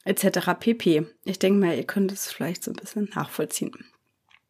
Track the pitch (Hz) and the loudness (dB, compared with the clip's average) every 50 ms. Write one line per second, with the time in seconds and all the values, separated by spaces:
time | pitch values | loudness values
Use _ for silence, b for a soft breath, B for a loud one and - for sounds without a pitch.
0 | _ - 190 - - 190 185 180 170 180 175 - - 233 233 233 - 185 160 151 | _ -4 -2 0 2 2 2 2 0 0 -2 0 2 0 0 2 4 4 4 4
1 | 160 - - _ _ - 185 - - 185 202 202 190 170 160 120 - - - 202 | 2 0 -6 _ _ -8 -2 0 2 4 6 6 4 4 2 0 -2 -2 0 0
2 | 196 185 196 - - - - - - 170 175 - - - - - - - - 208 | 0 0 -2 -4 -8 -10 -8 -6 -6 -6 -6 -6 -8 -10 -10 -10 -12 -10 -6 -6
3 | 208 196 - - 147 - - - 156 160 - - - - - - - _ _ _ | -6 -4 -4 -6 -6 -6 -4 -6 -4 -4 -4 -6 -6 -6 -8 -10 -20 _ _ _
4 | _ _ _ _ _ _ _ _ _ _ | _ _ _ _ _ _ _ _ _ _